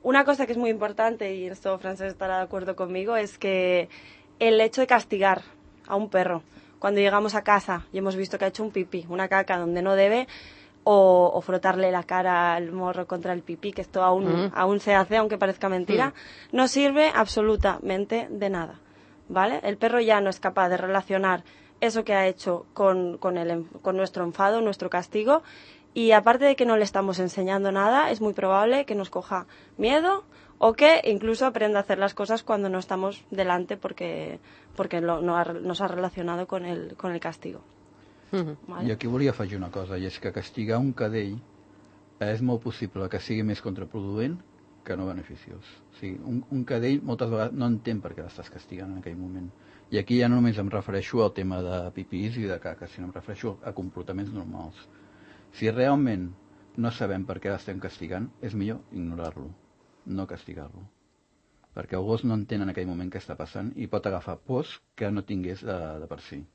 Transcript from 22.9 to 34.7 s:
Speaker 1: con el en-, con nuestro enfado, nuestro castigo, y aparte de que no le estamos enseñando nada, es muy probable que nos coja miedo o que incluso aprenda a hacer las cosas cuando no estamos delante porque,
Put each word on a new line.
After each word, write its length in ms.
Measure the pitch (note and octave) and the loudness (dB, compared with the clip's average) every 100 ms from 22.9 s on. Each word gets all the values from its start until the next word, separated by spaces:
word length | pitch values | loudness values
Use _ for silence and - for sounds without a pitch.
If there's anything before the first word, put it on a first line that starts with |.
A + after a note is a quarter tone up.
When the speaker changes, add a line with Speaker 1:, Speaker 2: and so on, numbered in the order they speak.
| F#3 F3 F3 | 4 -2 -2
Speaker 1:
con 200 | F#3+ F3+ | -4 -2
el 140 | E3+ | -2
en-, 120 | E3+ E3 - | -4 -6 -6
con 160 | F#3+ F#3 | -2 0
nuestro 260 | F#3+ G3 | -2 -2
enfado, 380 | F3 E3+ G3 A3+ | -6 2 2 4
nuestro 280 | A3 G3 F3 | 0 -2 -4
castigo, 540 | F3+ F3+ G#3+ G#3+ D#4 - - - - _ | -4 -2 -2 4 2 2 -20 -20 -20 _
y 180 | - A3+ | 0 6
aparte 340 | G#3+ G#3+ B3 C#4 | 8 8 6 4
de 100 | C4+ | 4
que 100 | A#3+ | 4
no 120 | A3 | 4
le 60 | |
estamos 360 | G3+ G3 G3 F3+ | 2 0 0 0
enseñando 520 | F3+ G3 F#3 G3 G3 | -2 -2 0 0 0
nada, 380 | G3 G#3 C4 D#4 | 2 4 4 2
es 120 | A3+ | 0
muy 120 | G#3+ | -2
probable 520 | G3+ F#3+ F#3+ A3 C4+ C#4 | 0 2 4 4 2 0
que 100 | G#3 | -4
nos 140 | F#3+ | -4
coja 380 | F3+ E3 F#3+ F3+ - - - | -8 -6 -6 -6 -20 -20 -2
miedo 460 | G#3+ D4 F4 G4 - - - - | 2 4 4 0 -4 -20 -20 4
o 140 | A3+ | 4
que 280 | A3+ D4 D#4+ - | 8 8 8 4
incluso 400 | G3+ A3 A3+ C4 | 0 0 2 0
aprenda 340 | A3+ G#3+ G#3 | 2 2 2
a 20 | |
hacer 140 | G3 F#3+ | 0 0
las 140 | G3 | 0
cosas 300 | - G3+ A3 | -2 -2 -2
cuando 260 | - G#3+ G3 | 0 -2 0
no 100 | F#3 | -4
estamos 440 | F3+ F#3+ F#3+ G3+ - | -4 -4 -4 -6 -10
delante 460 | G3 F#3 F3+ F3+ F3 | -4 0 0 -2 -8
porque, 600 | F#3+ - F3 D#3+ D#3 E3 - - - | -8 -8 -8 -6 -8 -12 -16 -20 -18